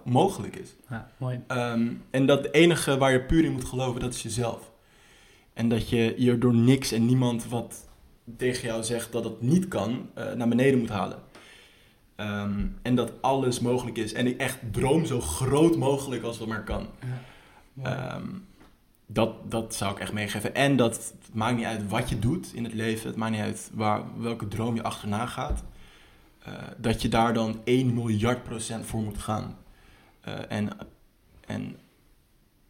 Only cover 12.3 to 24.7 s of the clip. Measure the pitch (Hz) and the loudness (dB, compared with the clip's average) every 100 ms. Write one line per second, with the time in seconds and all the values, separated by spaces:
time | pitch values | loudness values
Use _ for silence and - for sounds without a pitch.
12.3 | 104 101 101 98 - 117 123 117 - 127 | -4 -4 -2 -4 -4 0 2 0 -2 0
13.3 | 135 127 123 120 127 117 113 107 117 123 | 2 2 0 0 0 -2 -4 -4 0 0
14.3 | 127 131 - 117 120 135 160 - 123 - | 0 -2 -4 -6 0 2 4 2 -2 -2
15.3 | - 123 139 165 156 131 139 139 120 117 | -2 2 6 6 4 2 0 -2 -6 -6
16.3 | 113 110 113 95 101 98 - 127 127 - | -6 -6 -6 -4 -6 -6 -10 -8 -8 -12
17.3 | - - - _ - 127 131 131 143 - | -20 -20 -20 _ -10 -6 -6 -6 -8 -10
18.3 | - - - - _ _ _ - 107 113 | -12 -16 -20 -20 _ _ _ -8 0 0
19.3 | - 104 113 113 - 98 101 95 107 104 | -2 -6 -4 -4 -4 -4 -4 -6 -4 -4
20.3 | 104 101 - 139 135 117 - - - - | -4 -4 2 4 6 4 2 -10 -16 -10
21.3 | 113 113 120 104 110 101 110 127 120 117 | -2 0 0 -2 -4 -4 -2 -2 0 0
22.3 | 180 - - 117 110 113 110 117 113 110 | 0 -4 -8 -8 -4 -2 -4 -4 -4 -2
23.3 | 110 104 101 - 107 107 107 - - 117 | -2 -2 -6 -10 -2 0 0 -2 -6 -6
24.3 | 117 104 107 113 | -4 -6 -4 -2